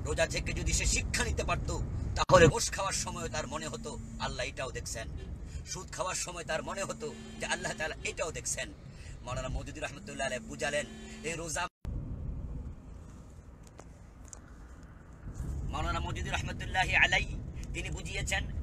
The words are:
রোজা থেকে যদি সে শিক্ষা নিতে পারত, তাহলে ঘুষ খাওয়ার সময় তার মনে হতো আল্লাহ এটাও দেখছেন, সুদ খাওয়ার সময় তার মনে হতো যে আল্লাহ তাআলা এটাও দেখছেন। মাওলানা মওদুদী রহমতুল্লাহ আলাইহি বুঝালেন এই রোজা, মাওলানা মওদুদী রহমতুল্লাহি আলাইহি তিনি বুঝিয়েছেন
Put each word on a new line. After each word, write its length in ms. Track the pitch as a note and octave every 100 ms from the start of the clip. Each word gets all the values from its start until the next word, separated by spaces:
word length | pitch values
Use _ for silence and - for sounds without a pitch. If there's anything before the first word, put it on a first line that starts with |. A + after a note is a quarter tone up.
রোজা 220 | - D#3 E3
থেকে 260 | F3+ -
যদি 200 | E3 E3
সে 140 | - F#3+
শিক্ষা 380 | B3+ - -
নিতে 200 | A#3 -
পারত, 340 | - E3+ - E3+ - - -
তাহলে 320 | - D#3+ F3+ E3
ঘুষ 240 | A#3 -
খাওয়ার 220 | - G3
সময় 360 | - - - D#3+
তার 180 | D#3 C3
মনে 200 | D3 D#3
হতো 320 | - D3+ B2 - -
আল্লাহ 260 | B2+ - B2+
এটাও 240 | C3+ E3
দেখছেন, 380 | A#2+ A2 A2+ A2+ - - - - - -
সুদ 260 | - -
খাওয়ার 220 | - F3+
সময় 300 | E3+ - F3
তার 180 | E3 D#3
মনে 200 | - F#3+
হতো 320 | F#3+ - A3+ - - -
যে 60 | E3
আল্লাহ 260 | D#3+ D#3+ C#3+
তাআলা 180 | D#3 C#3+
এটাও 280 | G3+ G#3+ E3
দেখছেন। 400 | B2+ A#2 - A#2 - - - - -
মাওলানা 260 | B2 B2+ B2+
মওদুদী 320 | C3 C3+ D3
রহমতুল্লাহ 460 | C#3+ C#3 D3 C#3 C3+
আলাইহি 180 | B2
বুঝালেন 420 | A2+ C#3+ D3 D3 B2+ - - -
এই 80 | D3+
রোজা, 360 | E3 E3 D3+ F3+ _ - - - - - - - - - - - - - - - - - - - - - - - - - - - - - - - - - - - - - -
মাওলানা 360 | - - E5+ -
মওদুদী 300 | - - -
রহমতুল্লাহি 640 | - - - F#3 F#3 F3+
আলাইহি 420 | F3 E3+ F#3+ - - - - -
তিনি 160 | E3 F#3
বুঝিয়েছেন 540 | F3+ E3+ G3 F#3+ F#3+ F#3 -